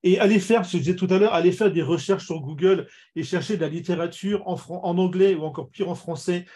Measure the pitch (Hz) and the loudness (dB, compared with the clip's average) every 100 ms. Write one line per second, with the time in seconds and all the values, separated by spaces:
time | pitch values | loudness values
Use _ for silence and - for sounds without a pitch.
0 | 185 185 202 214 - 226 185 175 143 180 | 4 4 4 4 4 0 2 -2 -2 -2
1 | 180 190 214 175 170 180 214 165 143 165 | 2 4 4 4 2 4 2 2 0 -2
2 | - 190 - 165 139 151 185 185 - - | 0 -2 -2 -8 -8 0 2 2 -2 -16
3 | _ 160 160 180 - 208 156 165 170 170 | _ -8 -4 -4 -2 -4 -2 -6 -4 -2
4 | 170 170 190 202 190 170 - 175 185 175 | -4 -6 -4 -4 -4 -8 -8 -8 -4 0
5 | 185 180 196 175 156 143 131 - 175 180 | 0 2 2 2 -4 -8 -12 -6 -6 -6
6 | - 160 - 175 175 | -8 -6 -4 -4 -6